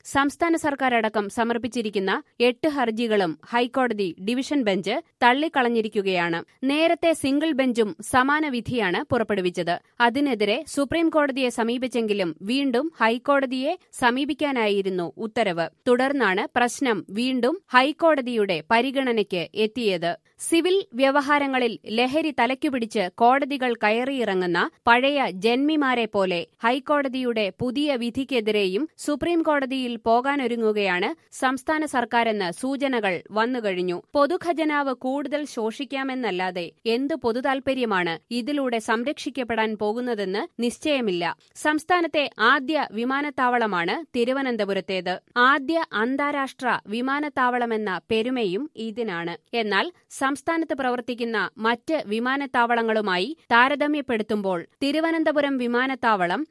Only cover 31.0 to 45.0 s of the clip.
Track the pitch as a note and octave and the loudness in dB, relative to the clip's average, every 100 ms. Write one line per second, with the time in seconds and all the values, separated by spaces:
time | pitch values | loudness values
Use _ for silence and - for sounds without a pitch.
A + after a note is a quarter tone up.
31 | G#3 E4 _ - C4 C4 - D#4 D4+ C4 | 0 -4 _ -4 -2 -2 -2 -4 -2 -2
32 | A#3+ A#3+ A3+ G#3+ F#3 E3+ B3+ C4+ C#4 B3 | 0 2 2 0 -2 -2 -4 -2 -2 0
33 | G3+ F3 - G3+ A3+ B3+ G#3+ F3+ F3+ F3 | 0 -2 -4 -2 -2 0 -2 -2 -2 -4
34 | - D4 C#4+ F4 E4+ D#4 D#4 D4 C#4 B3+ | -2 2 2 2 -2 0 0 0 -2 -2
35 | C4 C#4 D4 C#4+ D4 - A3 A3 C#4 C4+ | -4 -4 -4 -4 -6 -4 -4 -4 -6 -4
36 | C4+ B3+ A#3+ F3+ F#3 F3+ E3+ - A3+ A#3 | -4 -4 -4 -2 -2 -4 -8 -8 -2 0
37 | C#4 D#4+ A#3+ A3+ C4+ C4+ C4+ C4 A#3 F#3+ | 0 -2 -2 0 0 -2 0 -2 0 0
38 | F3 E3 - A#3+ A#3 D4 C4 A#3 A3 A3 | 0 -4 -6 -6 -2 -2 0 -2 0 -2
39 | B3 D4+ - C4+ A#3 A3+ A3 G#3+ G#3+ A3+ | -2 -6 -6 -6 -4 0 0 0 -2 -2
40 | B3 A3 F#3+ G3 - - A#3+ - D#4 C#4 | -4 -4 -2 -4 -6 -4 -4 -2 -2 0
41 | A#3 F3 E3+ - _ - D4+ D4+ - C#4+ | 0 0 -2 -6 _ -4 0 0 2 0
42 | E4 D#4 C#4 - A3 C#4+ B3+ D#4 B3 G#3 | 2 0 -2 2 4 4 2 -2 -2 -4
43 | A#3+ C4+ D4 C#4 B3+ B3 A3 F#3 E3+ C4+ | -2 -2 -4 0 0 2 0 0 -2 -2
44 | E4 B3 A#3 C4 C4+ A#3 G3+ F#3+ F#3 F#3+ | -4 -2 0 0 -2 -2 0 -2 -2 -4